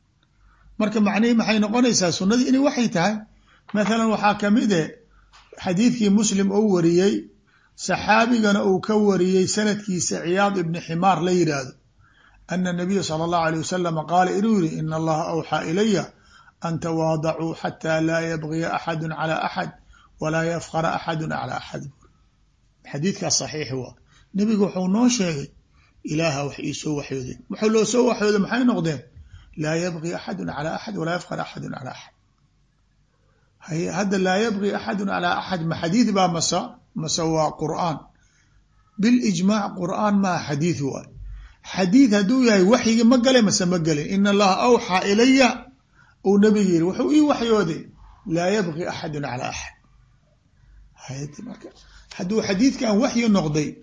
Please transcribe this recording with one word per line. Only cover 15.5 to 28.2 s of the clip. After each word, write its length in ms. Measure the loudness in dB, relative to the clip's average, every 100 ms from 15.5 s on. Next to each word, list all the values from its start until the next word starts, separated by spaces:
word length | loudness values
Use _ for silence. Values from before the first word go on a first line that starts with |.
| -4 -2
إلي 420 | 0 2 0 -2 -12 _ -20 -20 _ -6
أن 140 | -6
تواضعوا 760 | -4 -2 0 0 -2 -4 -6 -6
حتى 460 | -8 -6 -4 0
لا 180 | 0 0
يبغي 480 | -2 -6 -6 -6 -4
أحد 440 | -4 -4 -6 -6
على 220 | -6 -4
أحد 380 | -2 -4 -6 -8 -10 _ -20 _ -8
ولا 240 | -4 -2
يفخر 420 | -2 -4 -6 -4 -2
أحد 460 | -2 -4 -6 -6
على 260 | -6 -6 -8
أحد." 240 | -10 -14 -14 -18 _ _ _ _ _ _ _ _ -12
Xadiidkaas 520 | -4 -4 -2 -2 -2
saxiix 340 | -4 -8 -8
waa. 220 | -8 -10 -16 _ _ _
Nabigu 300 | -2 0 2 0
wuxuu 220 | 0 -2
noo 200 | 2 2
sheegay, 380 | 2 -2 -4 -8 _ _ _ _ _
"Ilaaha 400 | -6 -2 0 -2 -4
wax 140 | -6
ii 140 | -8
soo 220 | -6 -6 -6
waxyooday." 400 | -6 -8 -8 -12 -12
Wuxuu 200 | -2 2
loo 160 | 2 2
soo 180 | 2 2
waxyooday 300 | 2